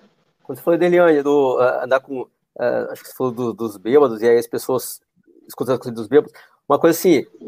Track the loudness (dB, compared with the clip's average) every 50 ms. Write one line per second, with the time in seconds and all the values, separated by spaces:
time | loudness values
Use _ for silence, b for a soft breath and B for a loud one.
0 | _ _ _ _ _ _ _ _ _ _ -16 -8 -2 0 0 2 2 2 4 4
1 | 4 4 4 2 2 2 2 2 2 0 0 2 0 0 0 -2 -2 -2 -2 -2
2 | -2 -4 -10 -12 -12 -14 _ _ _ _ _ -4 -4 -2 -2 -2 -6 -8 -10 -14
3 | -18 -20 -10 -6 -6 -6 -4 -4 -6 -6 -6 -6 -8 -8 -8 -8 -4 2 2 4
4 | 4 2 0 0 2 2 2 2 0 -2 -8 -10 -4 -4 -4 -4 -4 -8 -14 -16
5 | _ _ _ _ _ _ _ _ _ -20 -10 -8 -4 -4 -4 -4 -4 -10 -10 -10
6 | -8 2 2 2 2 2 b b b b b b b _ -2 2 4 2 2 2
7 | 2 2 2 2 0 -4 _ -20 -20